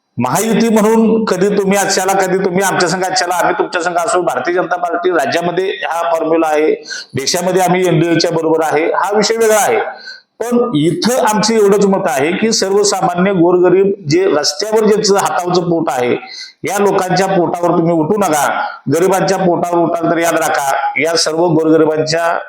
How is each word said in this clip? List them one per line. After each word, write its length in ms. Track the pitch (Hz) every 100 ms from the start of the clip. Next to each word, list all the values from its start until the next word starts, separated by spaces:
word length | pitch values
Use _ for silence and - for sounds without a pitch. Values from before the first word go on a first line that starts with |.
| _ -
महायुती 500 | 123 160 226 - 233
म्हणून 560 | 220 208 220 226 226 220
कधी 320 | 185 202 196
तुम्ही 200 | 190 202
आजच्याला, 360 | 190 202 190
कधी 240 | 196 185 185
तुम्ही 240 | 185 196
आमच्या 280 | 190 160 170
संघ 140 | 185
आजच्याला, 320 | 185 185 180 180
आम्ही 200 | 175 180
तुमच्या 220 | 185 180
संघ 160 | 175 170
असू. 240 | 165 175
भारतीय 320 | 170 127 123
जनता 220 | 180 170 180
पार्टी 340 | 175 170 180
राज्यामध्ये 540 | 165 127 165 175 170 190
हा 440 | - 147 165 170
फॉर्म्युला 360 | 165 156 165 160
आहे, 240 | 151 156 - - - - 135
देशामध्ये 460 | 135 180 185 185
आम्ही 260 | 180 180 185
एनडीएच्या 440 | 156 170 165 170
बरोबर 280 | 165 160 160
आहे, 220 | 156 143 170
हा 320 | - 185 208
विषय 180 | 208 226
वेगळा 180 | 226 214
आहे. 240 | 165 123 220 - - - _ -
पण 320 | 226 240 233 147
इथं 500 | 160 - 208 254 220
आमचं 280 | 208 196
एवढंच 320 | 226 202 202 190
मत 220 | 190 175
आहे 220 | 143 147
की 200 | - 226
सर्वसामान्य 800 | 214 190 196 202 196 180 180 190
गोरगरीब 600 | 196 170 180 180 185 196 - 151
जे 160 | 151 190
रस्त्यावर 600 | 285 147 - 214 220 208
ज्यांचं 300 | 208 190 196
हातावरचं 460 | 156 - 175 180
पोट 280 | 170 165 165
आहे 220 | 135 123 - - - - -
या 160 | 147 196
लोकांच्या 480 | 202 190 185 175 190
पोटावर 500 | 180 165 - 175 170
तुम्ही 160 | 165
उठू 240 | 170 156 208
नका. 480 | 190 151 131 107 - - -
गरिबांच्या 440 | 135 185 190 175 190
पोटावर 400 | 180 165 175 175
उठाल 340 | 165 170 165
तर 60 | 170
याद 160 | 170
राखा, 420 | 160 156 - 139 139 - 127
या 200 | 156 165
सर्व 280 | 165 160 175
गोरगरिबांच्या 920 | 156 160 160 156 156 143 165 170 -